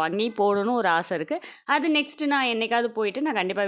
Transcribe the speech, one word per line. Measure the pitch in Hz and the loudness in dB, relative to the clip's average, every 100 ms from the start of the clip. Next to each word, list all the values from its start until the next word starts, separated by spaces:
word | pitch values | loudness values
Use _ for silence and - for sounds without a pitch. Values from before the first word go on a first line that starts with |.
| 160 | 0
அங்கேயும் | 190 226 220 | 0 -2 2
போகணும்னு | 202 202 202 247 | 2 2 2 2
ஒரு | 190 165 | 2 2
ஆசை | 175 170 | 0 -4
இருக்கு. | 156 339 - - - | -4 -6 -8 -12 -2
அது | 285 320 302 | 0 2 0
நெக்ஸ்ட் | 294 - 294 | 0 -4 0
நான் | 285 254 | 2 2
என்னைக்காவது | 226 226 233 233 233 | 0 0 0 0 -2
போயிட்டு | 208 233 302 | -2 -2 -2
நான் | 220 | 0
கண்டிப்பா | 185 190 | 0 0